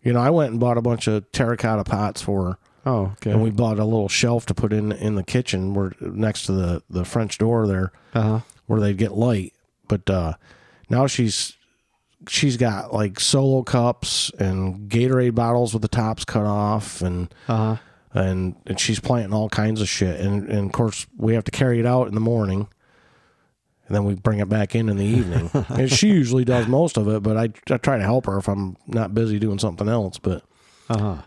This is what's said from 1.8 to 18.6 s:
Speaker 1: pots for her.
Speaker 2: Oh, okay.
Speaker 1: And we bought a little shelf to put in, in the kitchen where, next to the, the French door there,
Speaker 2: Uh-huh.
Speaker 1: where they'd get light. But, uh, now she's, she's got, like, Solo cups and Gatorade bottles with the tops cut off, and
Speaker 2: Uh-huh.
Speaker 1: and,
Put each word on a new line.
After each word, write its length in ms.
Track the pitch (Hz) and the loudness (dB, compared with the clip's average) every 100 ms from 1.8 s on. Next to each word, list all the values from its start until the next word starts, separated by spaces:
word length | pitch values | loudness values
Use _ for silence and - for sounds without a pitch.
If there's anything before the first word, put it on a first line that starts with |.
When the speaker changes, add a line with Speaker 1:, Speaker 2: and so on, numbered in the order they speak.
| 95 | 0
Speaker 1:
pots 360 | 101 104 101 | -2 -2 -4
for 240 | - 98 90 | -4 -2 -2
her. 120 | 95 _ _ 135 | -4 _ _ -2
Speaker 2:
Oh, 160 | 120 98 | 0 -2
okay. 180 | 101 113 | -4 0
Speaker 1:
And 100 | 107 | 2
we 80 | 110 | 2
bought 300 | 104 113 107 | 2 0 2
a 60 | 107 | 2
little 240 | 113 98 | 2 0
shelf 360 | - 120 120 - | 0 2 0 0
to 60 | |
put 200 | 98 107 | -2 0
in, 180 | 107 107 | 0 -2
in 240 | 101 107 104 | -2 -2 -2
the 80 | |
kitchen 500 | 90 123 123 92 95 | 0 -2 0 -2 -2
where, 200 | 101 95 - | -2 -2 -6
next 440 | 87 98 107 - - | -10 -2 -2 -2 -2
to 40 | |
the, 320 | 95 87 87 _ | 0 0 -2 _
the 160 | 90 87 | -4 -2
French 320 | 120 110 - | -2 -2 0
door 280 | 113 117 107 | 2 2 2
there, 240 | 95 92 _ _ | 0 -2 _ _
Speaker 2:
Uh-huh. 280 | 117 107 110 - - - | 0 2 0 -4 -20 -2
Speaker 1:
where 140 | 110 | 2
they'd 160 | 104 98 | 2 0
get 160 | 107 | -2
light. 400 | 98 120 107 92 _ _ _ _ | 2 2 0 -4 _ _ _ _
But, 220 | 101 - | -2 0
uh, 240 | 95 82 78 _ - _ _ - | 0 0 -6 _ -20 _ _ -2
now 180 | 120 139 | 2 2
she's, 480 | - 113 - - - _ _ _ _ _ _ - | 2 0 0 -6 -10 _ _ _ _ _ _ -6
she's 300 | - 147 120 | 0 0 2
got, 360 | 120 101 - | 0 0 -4
like, 260 | 107 104 95 | -2 -2 -2
Solo 420 | - 139 135 131 | 0 2 4 2
cups 680 | 123 127 120 120 - - - - | 2 2 2 0 -4 -4 -4 -2
and 520 | 98 95 95 95 104 | -2 0 -2 -6 -2
Gatorade 460 | 113 127 131 123 113 | 0 2 4 2 2
bottles 360 | 117 120 120 | 2 2 0
with 80 | 110 | 0
the 60 | 107 | -2
tops 380 | 123 110 110 - | 0 -2 -2 -2
cut 200 | 113 104 | 0 0
off, 560 | 104 104 107 104 - | 2 2 0 -2 -4
and 320 | 90 90 87 - - | -4 -2 -6 -10 -4
Speaker 2:
Uh-huh. 300 | 113 110 113 - _ _ | 0 0 -2 -8 _ _
Speaker 1:
and, 420 | - 95 92 92 - | -2 0 0 -4 -6